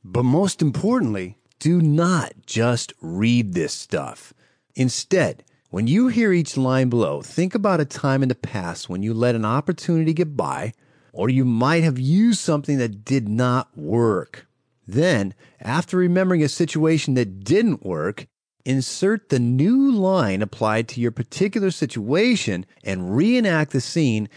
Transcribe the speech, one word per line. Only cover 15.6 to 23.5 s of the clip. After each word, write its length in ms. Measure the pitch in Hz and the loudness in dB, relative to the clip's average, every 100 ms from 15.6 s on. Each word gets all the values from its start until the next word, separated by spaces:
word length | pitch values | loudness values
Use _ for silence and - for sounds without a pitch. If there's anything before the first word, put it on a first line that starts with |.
after 340 | 101 147 - 185 | -6 -4 -2 0
remembering 460 | 180 180 185 175 | 2 2 2 2
a 60 | 147 | 2
situation 680 | - 170 156 160 160 - | 0 -2 0 2 2 2
that 280 | 127 113 95 | 0 -2 -4
didn't 440 | 98 190 233 147 95 | 0 2 2 0 -4
work, 400 | 80 85 - - _ _ _ 131 | -4 -4 -6 -14 _ _ _ -4
insert 640 | 135 131 - 196 214 - | -2 -2 -2 0 0 0
the 80 | 131 | 0
new 520 | 120 127 170 262 277 | 2 2 2 4 4
line 520 | 226 190 190 110 95 | 2 2 2 2 0
applied 460 | 104 - 107 110 113 | -4 -2 0 0 -2
to 120 | 120 | -2
your 100 | 117 | -2
particular 600 | 113 120 - 196 214 196 | -2 -6 -2 -2 0 -2
situation 960 | - 143 117 104 160 240 220 - 90 92 _ | -2 -4 -4 -2 2 2 2 -2 -4 -6 _
and 320 | - 95 90 117 | -6 -4 -2 0
reenact 560 | 202 247 214 | 2 2 2